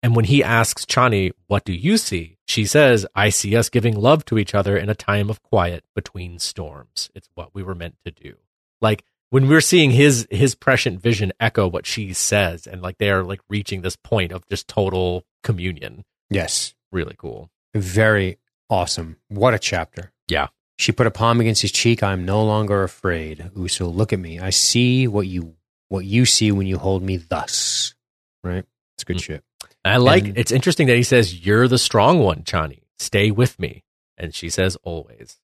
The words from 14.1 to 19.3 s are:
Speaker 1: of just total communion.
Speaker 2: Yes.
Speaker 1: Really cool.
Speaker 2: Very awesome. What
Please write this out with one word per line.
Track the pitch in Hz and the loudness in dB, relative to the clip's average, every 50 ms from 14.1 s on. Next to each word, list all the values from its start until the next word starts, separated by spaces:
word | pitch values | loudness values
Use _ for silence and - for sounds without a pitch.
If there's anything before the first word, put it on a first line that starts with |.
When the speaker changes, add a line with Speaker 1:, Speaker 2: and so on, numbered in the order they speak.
| 117 107 92 82 | -2 0 0 -2
Speaker 1:
of | 90 92 _ | -6 -12 _
just | _ 98 - - - | _ -8 -8 -8 -6
total | - - 101 95 95 92 92 90 87 92 _ _ _ _ | -2 0 0 0 0 -2 -2 -2 -4 -6 _ _ _ _
communion. | - - 110 87 87 92 87 71 - 50 55 92 101 _ _ _ _ _ | -4 -4 -4 -2 -4 -8 -8 -8 -12 -16 -16 -18 -20 _ _ _ _ _
Speaker 2:
Yes. | 101 95 85 - - - - - _ _ _ _ | -4 -4 -4 -2 -4 -6 -6 -8 _ _ _ _
Speaker 1:
Really | - 92 76 - - | -6 -6 -6 -6 -10
cool. | _ - 78 57 50 78 - _ _ _ _ | _ -14 -14 -14 -14 -16 -20 _ _ _ _
Speaker 2:
Very | _ 110 95 90 90 107 110 110 107 101 95 92 87 _ _ _ _ _ _ _ | _ -4 -4 -2 2 2 4 4 4 2 0 -2 -6 _ _ _ _ _ _ _
awesome. | 113 95 87 - - - 82 80 82 _ _ | -2 -2 -2 -2 -6 -8 -8 -12 -14 _ _
What | _ | _